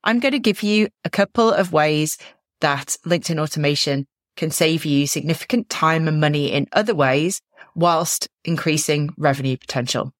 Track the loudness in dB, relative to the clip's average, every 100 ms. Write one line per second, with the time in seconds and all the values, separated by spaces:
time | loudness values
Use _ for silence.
0 | 0 0 0 2 0 0 2 2 2 _
1 | -6 -2 0 2 2 2 2 2 2 2
2 | 0 -4 -14 _ _ _ -2 -2 -4 -10
3 | -2 -2 0 -4 -4 -2 0 0 0 -2
4 | -4 _ _ -8 -6 0 2 2 2 0
5 | 0 -2 -4 -4 -2 -2 -2 -2 0 2
6 | 0 2 2 0 0 -2 -2 -2 0 0
7 | 2 2 0 -4 _ _ -16 0 2 2
8 | 0 -4 -8 _ -6 -4 0 -2 0 -2
9 | -2 -2 0 0 -2 -4 -4 -6 -2 -4
10 | -6